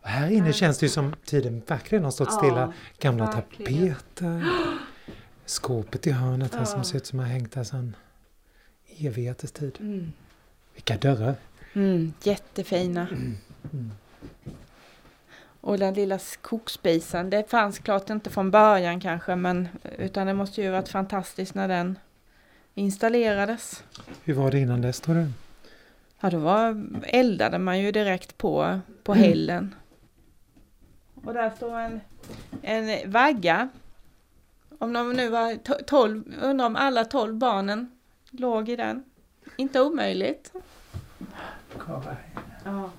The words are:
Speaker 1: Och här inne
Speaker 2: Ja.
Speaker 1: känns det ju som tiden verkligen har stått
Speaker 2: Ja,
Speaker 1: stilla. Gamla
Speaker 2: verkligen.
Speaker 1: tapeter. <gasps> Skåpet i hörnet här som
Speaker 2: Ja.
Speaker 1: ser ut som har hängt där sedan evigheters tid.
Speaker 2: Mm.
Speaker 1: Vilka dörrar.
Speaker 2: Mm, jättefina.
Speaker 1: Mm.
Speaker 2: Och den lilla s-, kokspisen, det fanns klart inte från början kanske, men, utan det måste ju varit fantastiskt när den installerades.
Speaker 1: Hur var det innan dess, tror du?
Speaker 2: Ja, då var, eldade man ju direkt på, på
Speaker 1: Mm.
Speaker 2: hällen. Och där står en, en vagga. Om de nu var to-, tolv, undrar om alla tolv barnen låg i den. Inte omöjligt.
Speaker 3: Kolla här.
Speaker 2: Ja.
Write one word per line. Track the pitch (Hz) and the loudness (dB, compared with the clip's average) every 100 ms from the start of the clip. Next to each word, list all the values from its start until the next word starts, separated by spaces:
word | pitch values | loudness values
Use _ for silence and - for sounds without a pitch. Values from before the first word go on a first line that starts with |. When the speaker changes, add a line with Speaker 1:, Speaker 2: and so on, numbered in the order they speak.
Speaker 1:
Och | - | -4
här | 117 151 | 0 4
inne | 214 165 | 4 4
Speaker 2:
Ja. | |
Speaker 1:
känns | 143 175 139 | 4 4 4
det | 147 | 2
ju | |
som | 151 139 156 | 2 -2 -4
tiden | - 147 120 117 - | -2 0 0 -4 -4
verkligen | 143 - 214 | -6 0 0
har | 147 | 0
stått | - 135 | 0 0
Speaker 2:
Ja, | 214 | 4
Speaker 1:
stilla. | 151 120 143 170 - - | 4 4 0 -4 -18 -2
Gamla | 143 120 156 | 0 2 0
Speaker 2:
verkligen. | 214 - - 110 135 180 | -2 -6 -8 -4 2 2
Speaker 1:
tapeter. | 139 - - 175 170 330 359 311 - - - | 0 -10 -6 -4 -2 0 0 -2 -4 -10 -18
<gasps> | - - - - - | -18 -20 -20 -20 -8
Skåpet | - - 120 104 - - | -6 -2 -2 -2 -2 0
i | |
hörnet | 131 127 127 131 | 0 0 0 -2
här | - | -2
som | 117 135 | -2 -2
Speaker 2:
Ja. | |
Speaker 1:
ser | 123 139 | -2 -4
ut | - | -4
som | 131 | -6
har | 127 | -4
hängt | 127 117 | -4 -4
där | 135 | -6
sedan | 117 131 123 101 - _ _ _ _ _ _ _ _ - | -6 -6 -8 -10 -20 _ _ _ _ _ _ _ _ -6
evigheters | 147 117 120 123 143 | -4 -2 -4 -6 -10
tid. | - 147 - | -8 -8 -8
Speaker 2:
Mm. | 208 202 165 - - _ _ _ _ | -8 -6 -8 -12 -20 _ _ _ _
Speaker 1:
Vilka | - - 110 | -10 -4 0
dörrar. | 135 131 110 139 - - - | 2 2 0 -2 -8 -20 -8
Speaker 2:
Mm, | 202 196 180 165 156 | 0 2 2 0 -2
jättefina. | 208 202 - - 190 180 180 175 175 | -2 -2 -4 -10 -2 -2 0 -2 -4
Speaker 1:
Mm. | 147 127 104 - - 143 147 113 104 - - - - - - - - - - - _ _ - - _ | -4 -6 -8 -12 -16 -10 -8 -8 -12 -18 -20 -20 -18 -16 -16 -20 -20 -20 -20 -20 _ _ -20 -20 _
Speaker 2:
Och | - 202 | -2 2
den | 190 | 2
lilla | 196 202 | 2 0
s-, | 190 - - | -2 -6 -14
kokspisen, | - 226 - - 196 165 165 175 185 | -8 -8 -6 -2 2 2 2 -4 0
det | 202 214 | 0 2
fanns | 240 202 196 | 2 2 -2
klart | - 196 196 | -2 -2 0
inte | 214 - | -6 -4
från | - 190 | -2 4
början | 202 214 202 175 175 | 8 8 8 4 -2
kanske, | 185 170 - 180 | -4 -4 -2 -2
men, | 180 180 175 - - - | 0 0 -2 -8 -14 -8
utan | 190 196 190 | -6 -2 -2
det | |
måste | 196 196 196 | 0 -2 -2
ju | 196 | -2
varit | 185 190 | -2 -2
fantastiskt | 196 190 202 180 - 190 | -4 -2 -4 -6 -8 -8
när | 196 190 | -4 0
den | 180 175 190 - _ _ _ _ _ _ | 0 0 -4 -10 _ _ _ _ _ _
installerades. | - 202 196 226 240 226 202 202 226 - - - - - - | -2 -2 2 2 4 4 2 0 -2 -8 -16 -18 -20 -18 -12
Speaker 1:
Hur | - | -2
var | 135 135 | 2 4
det | 139 | 4
innan | 131 123 | 2 2
dess, | 120 123 | 0 -2
tror | - | 0
du? | 165 160 120 - - - - - _ _ _ | 2 2 -4 -14 -20 -20 -20 -20 _ _ _
Speaker 2:
Ja, | 196 | -2
då | 170 | 0
var, | 156 202 226 220 - - | 2 4 2 -2 -6 -8
eldade | - 247 254 196 107 175 | 0 4 4 4 0 0
man | 185 180 | 0 0
ju | 202 | 0
direkt | 214 208 180 - - | 0 0 -2 -6 -4
på, | - 151 156 185 185 - | -2 2 2 0 -6 -12
på | - | 2
Speaker 1:
Mm. | 202 | 8
Speaker 2:
hällen. | 208 160 160 175 196 - - _ _ _ _ _ _ - - _ - - _ - | 8 8 2 -2 -6 -10 -20 _ _ _ _ _ _ -20 -20 _ -20 -20 _ -18
Och | - | -8
där | 233 226 | -2 -2
står | 220 240 233 | -2 -8 -6
en, | 226 226 - - - - - - | -6 -8 -12 -20 -18 -16 -14 -12
en | - 220 220 208 - | -4 -2 -2 -4 0
vagga. | 208 269 262 175 165 254 - - - - _ _ _ _ _ _ 302 | 4 6 4 2 2 0 -6 -20 -20 -20 _ _ _ _ _ _ -8
Om | 233 | -4
de | 240 240 | -2 0
nu | 247 240 | 0 0
var | 233 226 | 2 0
to-, | 226 - 285 - | -2 -2 -2 4
tolv, | 285 220 214 226 - | 6 6 2 -8 -4
undrar | 262 277 240 | 0 2 2
om | 220 | 2
alla | 277 247 | 2 2
tolv | 226 285 220 | 2 0 0
barnen | 220 254 202 196 208 247 _ _ _ _ | 2 2 2 0 -2 -6 _ _ _ _
låg | 254 247 226 220 | -4 0 0 0
i | 240 | -4
den. | 220 226 269 _ _ _ - - | -4 -4 -10 _ _ _ -20 -6
Inte | 269 262 | -2 4
omöjligt. | 277 311 202 185 196 302 - 370 - - - - - - - - - - - - | 4 2 -2 0 -2 -4 -10 -18 -18 -20 -16 -16 -16 -18 -18 -14 -14 -16 -18 -16
Speaker 3:
Kolla | - 143 | -10 -10
här. | 131 - - - - - | -10 -12 -12 -14 -14 -14
Speaker 2:
Ja. | - 196 190 | -8 -6 -8